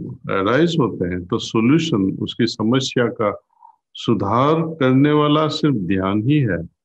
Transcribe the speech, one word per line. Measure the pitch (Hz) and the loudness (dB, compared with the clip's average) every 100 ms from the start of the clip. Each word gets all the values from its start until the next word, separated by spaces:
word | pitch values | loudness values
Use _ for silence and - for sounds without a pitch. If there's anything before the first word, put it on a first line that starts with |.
| - | -6
arise | - - 98 98 131 170 160 | -12 -6 -2 0 2 2 2
होते | 110 113 | -2 -2
हैं, | 90 90 90 | -4 -6 -4
तो | 113 | -6
solution, | - 113 117 160 165 107 95 92 | -2 0 2 2 2 0 0 -2
उसकी | 98 - 113 | -8 -2 -2
समस्या | - 110 131 131 - 117 | 0 0 0 0 -2 -2
का | - 107 98 - _ - _ _ | -2 -4 -4 -12 _ -20 _ _
सुधार | - - 104 98 117 139 160 | -8 -2 0 0 2 2 2
करने | 160 - 131 131 147 | -2 0 2 4 4
वाला | 151 147 147 156 | 4 4 2 0
सिर्फ | 151 156 | 0 0
ध्यान | 123 87 95 95 107 | 0 0 -2 0 0
ही | 113 151 | 0 0
है। | 120 85 82 - | 0 -2 -6 -14